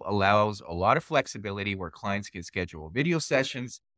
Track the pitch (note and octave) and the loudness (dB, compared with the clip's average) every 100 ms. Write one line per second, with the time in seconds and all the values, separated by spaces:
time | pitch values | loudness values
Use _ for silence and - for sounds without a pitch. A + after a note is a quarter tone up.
0 | - G2+ G2 G#2 G#2+ G#2 D2+ E2+ G2 C#3 | 0 4 6 6 4 0 -6 0 2 2
1 | - D3+ B2+ G#2+ G2+ G2+ G2+ F#2+ F2 - | 2 0 0 -6 -6 -4 -2 -4 -6 -6
2 | G#2 G2+ G2+ F#2+ F2 F#2+ F2 D#2+ D#2+ G#2+ | -4 -4 -4 -12 -6 -4 -4 -8 -6 0
3 | E3+ E3 - C#3 C3+ B2+ B2 - _ | 2 0 2 0 0 -6 -10 -12 _